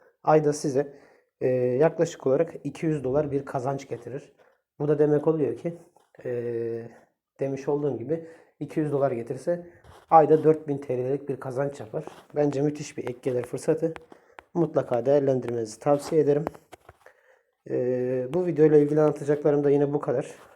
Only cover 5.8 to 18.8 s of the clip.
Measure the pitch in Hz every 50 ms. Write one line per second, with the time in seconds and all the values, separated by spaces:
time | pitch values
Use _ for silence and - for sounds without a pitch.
5.8 | - _ _ _ _ _ _ - - 127 123 120 117 120 117 117 117 113 113 117
6.8 | 113 117 - - _ _ _ _ _ _ _ - 139 135 135 131 - 151 147 143
7.8 | 147 143 127 113 120 135 160 165 165 - - - _ _ _ _ 151 143 - 165
8.8 | 151 147 139 139 139 135 123 117 117 - 131 127 - 175 175 175 - - - -
9.8 | - - - - - _ 170 165 151 143 156 151 147 156 156 156 - 147 139 139
10.8 | - - 127 123 127 127 139 139 143 - 131 123 - 131 123 127 143 143 139 -
11.8 | 113 107 - 156 - - - - - _ - 147 147 147 131 135 143 151 147 151
12.8 | 147 - - - - 131 120 - - 135 123 123 120 - - 127 - - 156 160
13.8 | 165 165 160 - - _ - - _ _ _ - - _ - 175 165 151 - 139
14.8 | 131 - 123 120 117 139 143 147 139 135 135 127 123 120 120 117 113 107 - -
15.8 | - 147 143 143 143 - 170 156 143 139 143 147 160 - - - _ _ - -
16.8 | _ - - _ _ - _ _ _ _ _ _ _ _ _ _ _ - 135 131
17.8 | 123 123 127 127 123 127 127 127 127 131 135 180 180 175 156 143 156 156 151 151